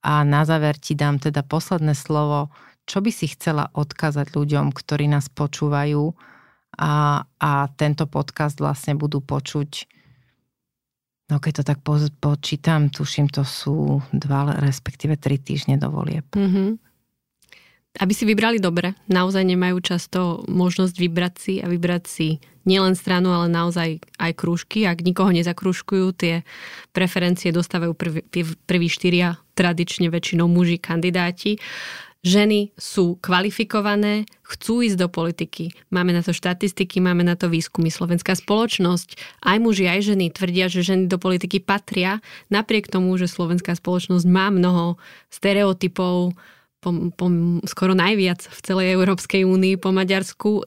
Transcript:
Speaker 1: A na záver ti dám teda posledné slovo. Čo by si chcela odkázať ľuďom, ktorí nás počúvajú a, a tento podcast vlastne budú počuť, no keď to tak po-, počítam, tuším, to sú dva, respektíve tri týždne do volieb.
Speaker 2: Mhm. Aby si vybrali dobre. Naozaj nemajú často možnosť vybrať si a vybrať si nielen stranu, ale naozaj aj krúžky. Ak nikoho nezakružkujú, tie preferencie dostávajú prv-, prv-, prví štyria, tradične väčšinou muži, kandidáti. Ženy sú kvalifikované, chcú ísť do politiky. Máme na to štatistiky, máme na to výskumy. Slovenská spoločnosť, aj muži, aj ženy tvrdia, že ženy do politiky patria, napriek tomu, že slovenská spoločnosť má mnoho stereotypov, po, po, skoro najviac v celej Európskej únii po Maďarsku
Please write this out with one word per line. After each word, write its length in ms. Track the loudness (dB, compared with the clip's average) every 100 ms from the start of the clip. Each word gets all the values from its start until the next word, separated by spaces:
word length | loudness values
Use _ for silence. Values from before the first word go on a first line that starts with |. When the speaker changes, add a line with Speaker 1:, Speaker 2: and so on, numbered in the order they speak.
| 2
Speaker 1:
A 160 | 2
na 240 | 4 4 4
záver 320 | 2 2 -2
ti 160 | -4 -2
dám 240 | 0 0
teda 240 | 0 -2
posledné 480 | -2 -4 -2 -2 0
slovo. 640 | 0 0 0 0 0 -4 -10 -20 _ -6
Čo 160 | -2
by 80 | -2
si 160 | -2 -6 -4
chcela 320 | -2 -2 -2 -4
odkázať 560 | -4 -2 -2 -2 -2
ľuďom, 400 | -2 0 0 0
ktorí 400 | -4 -6 -2 2
nás 160 | 0 -2
počúvajú 880 | -4 -6 -2 -2 0 0 0 -2 -4 -16 -20 _ _ _ -6
a, 480 | 0 2 2 0 -4
a 240 | _ -2 0 -2 -2
tento 320 | -2 0 -2
podcast 560 | -4 -6 -4 -4 -2
vlastne 320 | -4 -4 -4 -2
budú 240 | -2 -4
počuť, 520 | -2 -6 -4 -6 -6 -8 -16 _ _ _ _ _ _ _ _ _ _ _ _ _ _ -2
no 80 |
keď 80 | -2 -4
to 40 | -2
tak 160 | -2
po-, 160 | 0 0 0 -2
počítam, 640 | -2 -2 -2 -2 0 2 2 0
tuším, 320 | -6 0 0
to 160 | 0
sú 560 | -4 -4 -4 -2 0 0 0 -4
dva, 400 | 0 0 0 0
respektíve 560 | 0 0 -6 -6 -2 -2
tri 160 | 0 -2
týždne 400 | -4 -6 0 0
do 160 | 0
volieb. 320 | -2 -4 -4 -4
Speaker 2:
Mhm. 480 | -2 2 2 0 -4 _ _ _ _ _ _ _ -20 _ _ _ -2
Aby 80 | 0 2
si 80 | 2
vybrali 320 | 2 2 2
dobre. 400 | 2 0 -2 -6 0
Naozaj 400 | 2 2 2 2
nemajú 320 | 4 2 0
často 640 | -2 -4 -2 -2 -2 -2 -2
možnosť 480 | 0 2 2 -2 0
vybrať 360 | -2 0 -2 -4
si 160 | -6 -4
a 80 | -2
vybrať 340 | -2 0 -2 -6
si 320 | -4 -2 -2 -6 _ 2
nielen 320 | 4 4 2
stranu, 320 | 0 2 2
ale 240 | 2 2
naozaj 480 | 0 0 0 -4 -4 -12 -6
aj 140 | -4
krúžky. 560 | -2 -2 -2 -2 -2 0
Ak 160 | 0 -2
nikoho 240 | 2 2
nezakružkujú, 800 | 4 2 -2 -2 -2 -2 0 0 0
tie 240 | -2 -2 -6 -16 -18 -18 -8
preferencie 640 | -2 0 0 0 0 0
dostávajú 400 | 0 0 -2 -2
prv-, 320 | -2 -4 -4 -6
prv-, 240 | -4 -4 -8 -2
prví 240 | 0 0
štyria, 480 | 0 2 2 2 -2 _
tradične 560 | 0 0 2 -4 0 0
väčšinou 400 | 0 -2 2 4
muži, 320 | 4 4 0
kandidáti. 800 | -2 -2 0 0 -2 -2 -4 -4 -6 -14 -14 -14 -18 _
Ženy 480 | 2 4 6 4 0 -6
sú 400 | -8 0 0 0
kvalifikované, 1040 | 0 0 0 -2 -2 0 0 0 2 0 -4 _ -18
chcú 320 | -14 -2 0
ísť 160 | 2 2
do 160 | 0
politiky. 640 | 0 -4 -4 -8 -6 -10 -10 _
Máme 240 | 0 2 2
na 80 |
to 80 | 0
štatistiky, 720 | -2 -2 -2 -2 -2 -2 2
máme 160 | 2 4
na 160 | 2 2
to 160 | 0
výskumy. 400 | -2 -2 -2 -2
Slovenská 480 | 0 -2 -2 0 -4
spoločnosť, 1040 | 0 0 0 0 0 0 -4 -16 -20 -4
aj 140 | 0 2
muži, 320 | 2 2 2
aj 240 | 2 2 2
ženy 160 | 0
tvrdia, 400 | -2 -2 0 0
že 160 | 0 0
ženy 240 | 2 2
do 80 | 0
politiky 400 | 0 -2 0 -4
patria, 640 | 0 -2 -2 -2 -2 -4 -8 -20 -2
napriek 400 | -2 2 -2 0
tomu, 240 | 0 0 0
že 80 | -2
slovenská 480 | -2 -2 -2 -2 -6
spoločnosť 480 | -2 -4 0 2
má 240 | 4 4 4 2
mnoho 400 | 4 2 0 -4 -10 -20 _
stereotypov, 1040 | -4 0 2 2 2 -2 -2 0 0 0 -4 -14 -20 _ _
po, 100 | -4 -2 -4
po, 140 | -2 0 2 2 0 -4
skoro 240 | -2 0
najviac 480 | 2 2 2 0 -2
v 200 | -8 -20
celej 320 | -4 0 2 2
Európskej 480 | 2 0 0 2
únii 320 | 4 4 2 2
po 160 | 0
Maďarsku 720 | 0 2 0 -2 -4 -2 -2